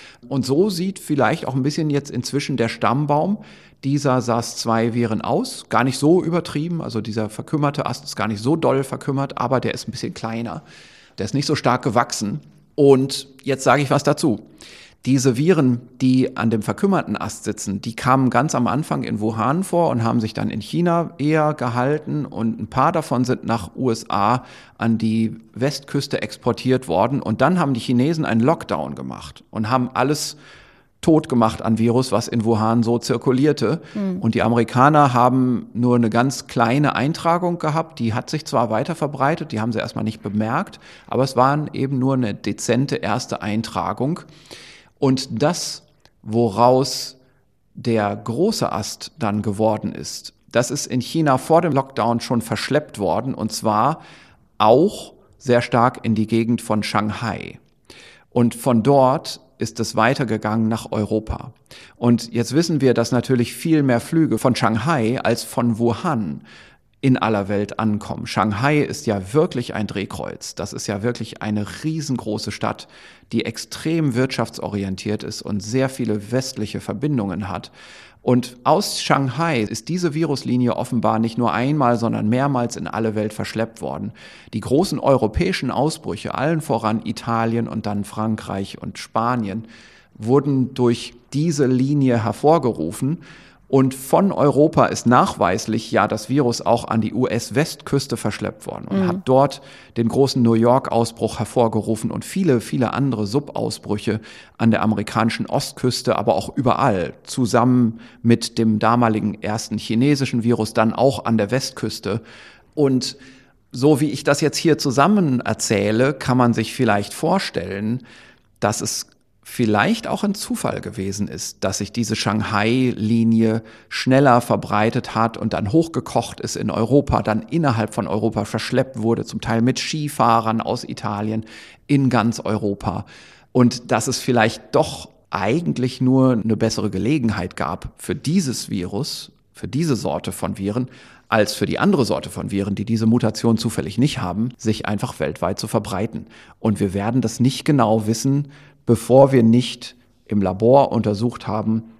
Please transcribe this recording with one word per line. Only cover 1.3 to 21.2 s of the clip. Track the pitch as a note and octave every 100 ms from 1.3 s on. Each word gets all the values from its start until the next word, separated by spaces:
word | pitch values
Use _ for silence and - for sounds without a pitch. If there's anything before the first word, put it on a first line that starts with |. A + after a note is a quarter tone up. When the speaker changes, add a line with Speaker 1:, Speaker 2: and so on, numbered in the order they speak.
| E3 -
Speaker 1:
auch | C3
ein |
bisschen | C3+ D#3 D#3
jetzt | C#3+ C#3+
inzwischen | B2 - C#3+ C#3+ B2+
der | A2+
Stammbaum | - G2+ C3 D3 D3 F3 G#3 - - - _
dieser | C3+ C#3+ C#3 B2+
sars | A#2+ A2+ A#2 -
zwei | A#2 A2+ A#2
Viren | A#2+ A#2 G#2+
aus. | - D#3 B3+ - -
Gar | A2+
nicht | C3 B2+
so | C#3+ F3+
übertrieben, | E3 E3 E3 D3 E3+ E3
also | A#2 A2
dieser | A2+ A2 G#2
verkümmerte | - - D3+ D3 C#3+ -
Ast | - -
ist | -
gar | G#2+
nicht | G2+
so | A#2 D#3+
doll | C#3 C3+
verkümmert, | C3+ B2 - C3+ C#3 -
aber | A#2 B2+
der | A2+
ist | - -
ein |
bisschen | - -
kleiner. | - A2+ A2+ A#2 E2+ - - - - _ -
Der | F#2+
ist |
nicht | C#3 C#3+
so | D3+
stark | B2+ B2
gewachsen. | C3+ A2+ A#2 - G#2 D3 - - _ -
Und | C#3 C3 C#3 - - -
jetzt | C#3+ C3
sage | C3 C3+
ich | C3+
was | C#3
dazu. | C#3+ - D#3 G#2 - - - - - _ B2
Diese | C3 C3 A#2
Viren, | D#3+ D#3+ C3 A#2+ - -
die | C3 B2+ B2+ -
an | A2+
dem | A2
verkümmerten | A2 G2+ G3+ F3+ - G#2
Ast | - -
sitzen, | A2 - - G2+
die | A#2 -
kamen | B2+ C3 B2+
ganz | A#2+ D3+ C3
am | A#2
Anfang | B2+ D#3 C#3+
in | - G#2+
Wuhan | G#2+ G#2+ A2+ E3
vor | F#3+ F3 D#3+
und | B2
haben | A2+ A#2+
sich | G#2+
dann | - G#2
in | -
China | - D#3 F3 E3+ D#3+
eher | -